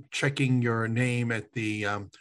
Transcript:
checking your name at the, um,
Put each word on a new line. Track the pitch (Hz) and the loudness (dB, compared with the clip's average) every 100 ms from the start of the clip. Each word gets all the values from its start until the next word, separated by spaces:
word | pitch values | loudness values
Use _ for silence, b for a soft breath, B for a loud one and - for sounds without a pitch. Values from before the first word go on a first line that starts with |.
| - | -10
checking | - 143 139 135 127 | -2 0 2 2 4
your | 120 113 113 | 2 0 0
name | 113 127 120 117 | 0 0 0 0
at | 113 101 | -2 -4
the, | - 107 107 101 | -4 -4 -2 -2
um, | 104 101 b | -4 -8 b